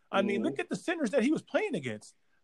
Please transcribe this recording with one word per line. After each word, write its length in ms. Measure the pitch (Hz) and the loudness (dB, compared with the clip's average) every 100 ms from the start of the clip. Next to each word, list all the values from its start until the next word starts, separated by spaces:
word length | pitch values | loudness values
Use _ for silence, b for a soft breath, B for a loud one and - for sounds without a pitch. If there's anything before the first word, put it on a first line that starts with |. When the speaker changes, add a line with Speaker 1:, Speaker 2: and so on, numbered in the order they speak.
| _ | _
Speaker 1:
I 100 | 196 | 0
mean, 140 | 202 202 | 2 0
Speaker 2:
Mm-hmm. 80 | |
Speaker 1:
look 140 | 262 277 | 0 -2
at 80 | 349 | -4
the 80 | - | -4
centers 340 | - 339 254 | -2 -2 0
that 140 | 269 | 2
he 80 | 226 | 2
was 100 | 311 | 2
playing 320 | - 311 415 | 0 0 0
against. 400 | 220 131 107 - - _ _ | -2 -4 -6 -10 -20 _ _